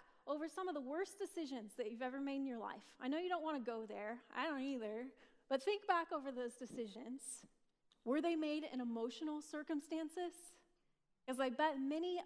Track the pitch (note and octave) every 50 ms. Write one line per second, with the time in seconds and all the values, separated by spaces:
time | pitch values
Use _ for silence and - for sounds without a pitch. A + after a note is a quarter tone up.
0 | - - - - _ - C#4+ D4+ D4+ D#4+ - F#4+ F#4+ F#4+ D#4+ D4 B3+ B3+ C#4+ E4
1 | G4 - - - G4+ - - F4 D#4+ B3+ C4+ B3 G#3 G3+ - - A#3+ G#3+ A#3 A3+
2 | C4 B3+ B3+ C#4 C#4 C#4 C#4 C#4 C4+ C4+ A#3+ A#3 G3+ - - G#3 - - - -
3 | B3 B3+ C#4+ D#4+ F4+ F4+ F4+ E4+ D#4 D#4+ D4+ C4+ A3+ A#3+ A#3 A3+ A3 G#3 G#3 G3+
4 | G#3 G#3+ A#3 A#3+ - - - - C4+ E4 D4 C4+ C4 C#4 C#4 B3 A3 G#3 G#3+ A3+
5 | B3 C4 - - - - - - _ _ C4+ C4+ C4+ G4 G#4 G4+ - G#4 F4+ E4+
6 | E4 - E4+ D4+ C4 C#4 B3+ B3 B3 A#3+ A#3 - C4 - - B3+ A3+ G#3+ F#3+ A3
7 | C4+ B3 B3+ C#4 - - - - - - - _ _ _ _ _ _ _ _ _
8 | _ A3+ C4 D#4 D#4 E4+ E4+ D#4 D#4 D4+ D4+ D4+ D4+ - - B3+ B3 A#3+ A3+ A#3
9 | A3+ B3+ - - E4 D#4 D4+ D4+ D4 - - D4+ D4 - D#4+ C#4+ C#4+ - E4 D#4+
10 | D#4+ D4+ - F4+ F4+ F4 F4 - - - - - - _ _ _ _ _ _ _
11 | _ _ _ _ _ - C4 B3 C4+ C4 A#3 A#3 D4+ D#4+ C#4+ C4+ C4+ C4+ D4+ D#4+
12 | E4+ F4+ F4+ F4 -